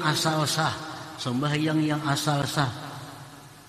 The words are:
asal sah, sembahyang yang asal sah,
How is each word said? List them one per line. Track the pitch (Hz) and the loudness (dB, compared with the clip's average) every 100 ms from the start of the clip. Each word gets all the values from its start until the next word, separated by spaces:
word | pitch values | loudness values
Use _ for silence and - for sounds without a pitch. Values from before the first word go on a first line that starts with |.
| 156 | 2
asal | 147 165 156 151 | 2 2 2 2
sah, | 156 151 101 - - - - | 2 0 0 -8 -10 -10 -6
sembahyang | 131 123 147 151 156 156 | -2 0 2 2 4 4
yang | 151 151 151 | 4 2 2
asal | 139 151 143 131 | 2 2 2 2
sah, | 151 135 - - - - - - - - - | 0 0 -2 -10 -12 -14 -14 -16 -18 -20 -20